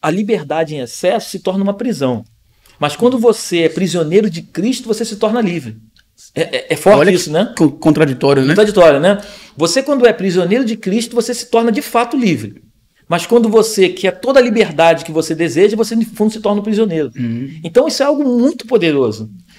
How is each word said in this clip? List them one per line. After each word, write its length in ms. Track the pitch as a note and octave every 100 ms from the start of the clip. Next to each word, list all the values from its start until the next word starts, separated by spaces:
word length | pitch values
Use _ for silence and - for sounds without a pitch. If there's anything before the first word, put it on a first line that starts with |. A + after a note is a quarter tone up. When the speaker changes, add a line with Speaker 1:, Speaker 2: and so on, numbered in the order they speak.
Speaker 1:
A 100 | D#3
liberdade 640 | E3+ G#3+ G#3 C#3+ D3+ E3 D3+
em 40 |
excesso 500 | A#2+ - F3+ A3 A3
se 100 | F#3+
torna 240 | G3 F#3+
uma 140 | G3 G3
prisão. 480 | B3 E3+ C3+ A#2+ G2+ _ _ _ _ _
Mas 200 | D3 -
quando 200 | A#3+ B3+
você 420 | A#3 G#3+ - F3
é 60 | E3+
prisioneiro 600 | G#3 F#3 E3+ D#3 F#3 G#3+
de 120 | E3
Cristo, 440 | A3+ - G#3 B3+ A3
você 200 | A3 A#3
se 100 | G3+
torna 240 | G#3+ A#3
livre. 380 | G#3+ F3 B2 A2 - _ _ _ - -
É, 60 |
é, 320 | E3 C3 -
é 20 | D3+
forte 240 | F#3 G3+
Speaker 2:
Olha 120 | E3
Speaker 1:
isso, 140 | F3+ E3+
Speaker 2:
que 40 |
Speaker 1:
né? 220 | D#3 A#3 -
Speaker 2:
co-, 140 | D#3
contraditório, 720 | C#3+ D#3+ D3+ D3+ B2+ C3+ C#3
né? 60 | C3
Speaker 1:
Contraditório, 500 | F3 G#3 G3 E3 C#3
né? 220 | E3+ G3+ - - - -
Você, 260 | E3 B3+
quando 240 | C4+ C#4 A#3+
é 60 |
prisioneiro 540 | - F#3+ F3+ F3 A3+ A#3+
de 100 | A3
Cristo, 400 | - G#3+ A#3 A#3
você 180 | A3+
se 120 | A#3+ -
torna 260 | A3+ A#3
de 100 | A3+
fato 360 | C#4+ A#3+ A#3+ C#4+
livre. 440 | A#3 C#3+ A2 - _ _ _ _ _
Mas 160 | E3+ E3+
quando 220 | A#3 A3+
você 400 | A3 A3 - F#3
quer 240 | F3+ F#3+ F3+
toda 180 | A#3 C4+
a 60 |
liberdade 640 | A#3+ A3 F3+ D3 E3 D#3+ -
que 80 |
você 200 | D#3 D#3
deseja, 440 | D#3 E3 C3+ G3+ A3
você, 180 | A3 A#3
no 80 |
fundo, 300 | A3+ - G#3+
se 80 | G#3+
torna 180 | G3+ G#3
um 40 |
prisioneiro. 460 | G#3 G#3 A3 D#3+ C#3 A#2
Speaker 2:
Uhum. 420 | A#2+ A#2 C3+ D#3+
Speaker 1:
Então, 240 | E3 F3 D4+
isso 160 | -
é 20 | C#4
algo 160 | D4 C#4+
muito 420 | B3 B3 - -
poderoso. 640 | A#3 E3+ C#3+ B2 G#2 G#2+ G2+ -